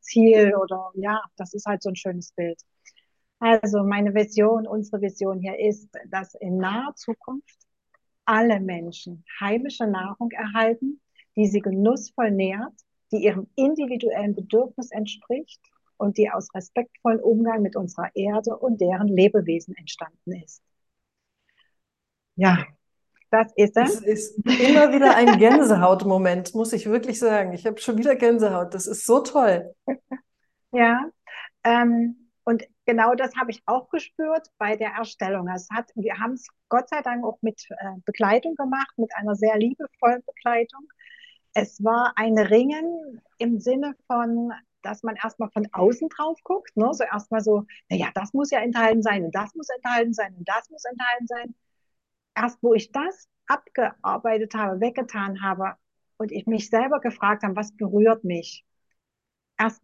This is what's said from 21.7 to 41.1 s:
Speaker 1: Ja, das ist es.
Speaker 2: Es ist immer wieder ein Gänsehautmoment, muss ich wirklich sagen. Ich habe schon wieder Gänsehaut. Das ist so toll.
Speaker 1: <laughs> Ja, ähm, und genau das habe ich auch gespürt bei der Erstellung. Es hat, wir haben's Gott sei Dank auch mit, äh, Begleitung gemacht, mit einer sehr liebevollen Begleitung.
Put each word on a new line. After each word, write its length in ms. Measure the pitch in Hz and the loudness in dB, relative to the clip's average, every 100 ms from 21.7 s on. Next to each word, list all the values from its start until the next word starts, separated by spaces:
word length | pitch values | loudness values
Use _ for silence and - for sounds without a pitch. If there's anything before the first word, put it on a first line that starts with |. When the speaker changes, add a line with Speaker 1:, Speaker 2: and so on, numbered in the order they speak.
| _ _ _ _ _ _ - | _ _ _ _ _ _ 2
Speaker 1:
Ja, 300 | 190 170 139 _ _ _ _ _ - | 4 4 0 _ _ _ _ _ 0
das 200 | 220 226 - | 2 2 4
ist 220 | 208 233 | 4 4
es. 240 | 254 226 | 2 0
Speaker 2:
Es 0 | |
ist 380 | 202 214 - 214 240 247 | 0 -2 -2 -6 0 4
immer 360 | 254 302 294 | 6 8 8
wieder 220 | 277 269 233 | 6 6 8
ein 220 | 240 196 | 8 8
Gänsehautmoment, 1160 | 220 294 247 190 180 190 196 190 185 180 180 220 | 8 8 6 6 6 4 2 2 2 0 -4 -4
muss 180 | 226 | -4
ich 120 | 220 214 | -4 -2
wirklich 320 | 233 247 226 | -2 -2 -2
sagen. 340 | 233 208 185 | 2 2 0
Ich 120 | 180 226 | -4 -6
habe 140 | 220 | -6
schon 180 | - 220 | -4 0
wieder 180 | 277 262 | 2 4
Gänsehaut. 580 | 240 233 214 180 175 | 4 4 2 0 -4
Das 140 | 185 - | -6 -8
ist 180 | 214 - | -4 2
so 140 | 269 | 2
toll. 520 | - 294 226 175 - - - | 4 2 4 2 -2 -14 -10
Speaker 1:
<laughs> 360 | 269 - 262 _ _ _ _ _ 247 | -8 -10 -18 _ _ _ _ _ 2
Ja, 340 | 233 240 320 - - - - _ | 4 4 -2 -12 -20 -18 -18 _
ähm, 680 | 233 240 240 233 233 240 _ _ 233 | 2 4 4 2 0 -4 _ _ -2
und 180 | 233 - _ - | -2 -4 _ -2
genau 300 | 233 226 247 | 2 2 2
das 200 | 254 254 | -2 -4
habe 160 | 240 | -6
ich 100 | 220 - | -6 -4
auch 220 | 254 254 | -4 -4
gespürt 580 | 320 - - 311 320 320 - | -8 -8 -8 -2 -4 -4 -8
bei 180 | 208 214 | -4 -4
der 160 | 214 | -4
Erstellung. 560 | 214 220 - 190 196 180 | -6 -10 -8 -4 -4 -6
Es 200 | 180 - | -8 -8
hat, 200 | 226 - 226 | -10 -10 -8
wir 240 | 202 190 | -6 -6
haben's 280 | 226 254 - _ - | -6 -8 -14 _ -2
Gott 200 | 240 254 | -2 -2
sei 120 | 302 | -6
Dank 220 | 262 240 220 | -6 -6 -6
auch 120 | - | -4
mit, 260 | 220 214 - | -6 -6 -14
äh, 300 | - 196 185 - | -14 -12 -12 -8
Begleitung 500 | - 202 233 330 311 | -2 2 2 0 -6
gemacht, 360 | 262 262 269 - | -4 -4 -6 -6
mit 180 | 220 190 | -6 -4
einer 200 | 208 202 | -4 0
sehr 220 | 214 214 | 0 2
liebevollen 640 | 233 269 285 - 240 247 - | 0 -2 -12 0 0 0 -6
Begleitung. 600 | - 240 233 233 269 302 _ - | -8 -2 -2 -2 -8 -20 _ -20